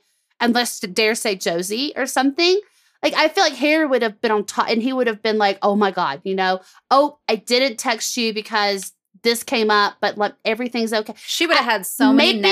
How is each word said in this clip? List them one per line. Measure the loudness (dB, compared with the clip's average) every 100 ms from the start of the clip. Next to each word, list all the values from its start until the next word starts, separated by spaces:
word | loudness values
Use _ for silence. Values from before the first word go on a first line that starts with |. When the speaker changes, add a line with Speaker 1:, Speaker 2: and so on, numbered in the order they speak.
| _ _ _ -4
Speaker 1:
and | 0
let's | 2 0 -6
dare | -6 0 0
say | 0 -2
Josie | -2 -2 -2 -4 -4 -6 -6
or | -4
something, | 0 0 2 2 2 -2 _ _ -4
like, | -2
I | 2 0
feel | 2
like | 0
Harry | 2 2 2 2
would | 0
have | 0 -2
been | -2
on | -2
top, | -2 -4 -2
and | 0
he | 0
would | 0 -2
have | -2
been | -2 2
like, | 2 2
"Oh | 0 2
my | 0
God," | 0 -4 -4
you | -6
know, | -2 0 -2 -6 -16 0
"Oh, | 2 2 -2 -4
I | -4
didn't | 0 0 0 -2
text | -4 -4 -4 -2
you | -2
because | -4 -4 -2 0 -2 -8 _ _ _
this | -2 -2
came | -2 0 2
up, | 4 2 0
but, | -4 -2
like, | -4 -4
everything's | -4 -4 -4 -4 -2
okay." | -2 -6 -12
Speaker 2:
She | -8 -4 2
would | 2
have | 2
Speaker 1:
I, |
Speaker 2:
had | -2 -4
so | 0 4
many | 6 4 2
neck | 2